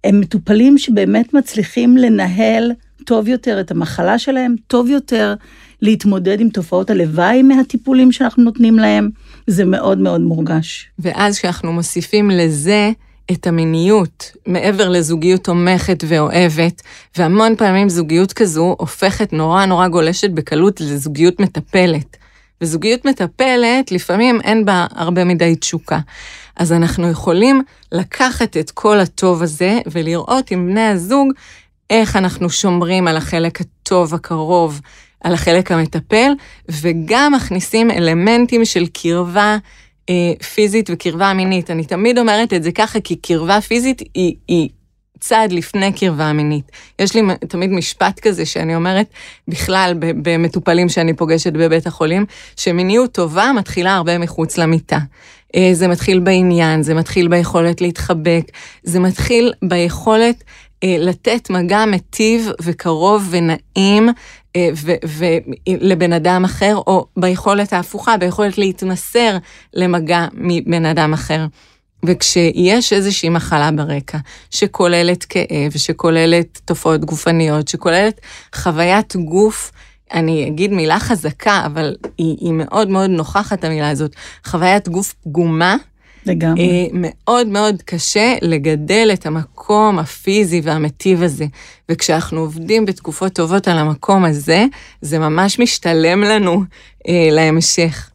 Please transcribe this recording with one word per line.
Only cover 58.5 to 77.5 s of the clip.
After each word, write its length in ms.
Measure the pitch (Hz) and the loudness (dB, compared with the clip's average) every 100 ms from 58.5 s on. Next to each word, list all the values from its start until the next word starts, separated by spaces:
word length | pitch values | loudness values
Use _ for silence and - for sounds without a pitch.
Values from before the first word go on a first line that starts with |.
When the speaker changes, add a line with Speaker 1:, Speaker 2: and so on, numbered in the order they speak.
| - - - | -14 -20 -12
Speaker 2:
זה 160 | - 175 | -4 0
מתחיל 540 | 185 190 - 233 240 - | 0 -2 0 2 2 -2
ביכולת, 840 | 185 175 170 - - 220 233 240 - - _ _ | -4 -2 -2 -2 0 2 2 0 -10 -20 _ _
אה, 120 | 185 175 | -2 0
לתת 500 | 175 175 - 233 - | 0 -2 -2 -4 -2
מגע 360 | 185 175 202 214 | -4 0 0 0
מטיב 640 | 185 - - 220 226 220 - | -2 -4 -2 0 0 -2 -6
וקרוב 680 | 170 165 175 160 185 208 190 | -6 -4 -4 0 2 2 0
ונעים, 800 | 175 165 160 _ - 196 208 226 240 - - _ 180 | -2 0 -2 _ -2 2 4 2 0 -10 -20 _ -2
אה, 140 | 170 147 | -2 -2
ו-, 180 | 151 175 165 | -4 -2 -4
ו-, 320 | 151 175 165 - - - | -4 -2 -2 -4 -10 -6
לבן 460 | 185 190 180 175 | -2 0 2 2
אדם 320 | 170 165 185 185 | 2 2 2 0
אחר, 300 | - 202 208 | 0 0 0
או 300 | - 190 - - | 0 0 -2 -4
ביכולת 560 | 185 180 - 202 202 | -2 0 0 -2 -2
ההפוכה, 440 | 185 180 202 - 220 | -4 -6 -6 -2 0
ביכולת 400 | 180 180 208 190 | 0 0 -2 0
להתמסר 800 | 196 180 185 180 - 233 233 190 - - _ | -2 -2 -6 -6 -4 0 0 -2 -8 -20 _
למגע 540 | - 180 175 160 175 165 | -4 0 0 0 -2 -2
מבן 520 | - 175 170 - 170 160 | -6 -4 -4 -2 -2 0
אדם 280 | 160 156 | 0 0
אחר. 320 | 156 - 156 156 _ _ _ _ _ 170 | -2 -4 -4 -4 _ _ _ _ _ -2
וכשיש 880 | 180 - 175 165 - 180 226 233 | 0 0 2 0 2 2 2 2
איזושהי 360 | 202 196 190 165 | 0 0 -2 -2
מחלה 420 | 165 - 156 147 | -2 0 0 0
ברקע, 460 | 156 151 143 135 156 139 - _ | -2 -4 -6 -6 -10 -12 -18 _
שכוללת 760 | - 202 - 180 175 170 180 - | -4 -4 0 2 2 0 -2 -4
כאב, 460 | 190 - 156 147 147 | -6 -4 -4 -4 -4
שכוללת 840 | - 165 165 165 165 170 170 - - | -6 -2 0 2 2 2 0 -10 -8
תופעות 400 | 165 160 156 151 | -4 0 -2 -2
גופניות, 640 | 156 - 165 160 | -4 0 0 0